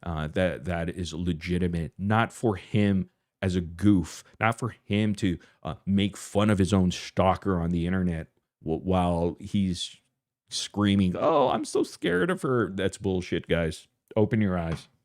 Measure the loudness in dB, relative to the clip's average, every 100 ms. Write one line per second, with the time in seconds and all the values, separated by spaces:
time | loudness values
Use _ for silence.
0 | -6 -6 -4 0 0 0 -4 -4 -4 -6
1 | -8 -6 -4 -4 -2 -2 0 -2 -6 _
2 | 0 0 0 0 -2 -2 -2 0 2 2
3 | -2 _ _ _ -2 -2 -4 0 4 4
4 | 4 -6 -20 -2 -2 -2 -6 -8 _ 0
5 | 0 0 -2 -2 -8 _ -10 -10 -2 0
6 | 0 -2 -6 0 2 4 4 4 2 0
7 | -8 0 2 2 0 -2 0 -2 0 0
8 | -2 -4 -8 _ _ _ -6 -6 0 0
9 | 2 0 -2 -4 -6 -2 0 -2 -6 -12
10 | _ _ _ _ _ -10 -8 0 2 4
11 | 2 2 2 4 4 2 -2 -2 -2 -2
12 | -2 0 0 0 0 2 0 0 -4 -2
13 | -2 -2 -2 -4 0 0 0 -4 -12 _
14 | _ 0 2 2 0 0 -2 -6 -8 _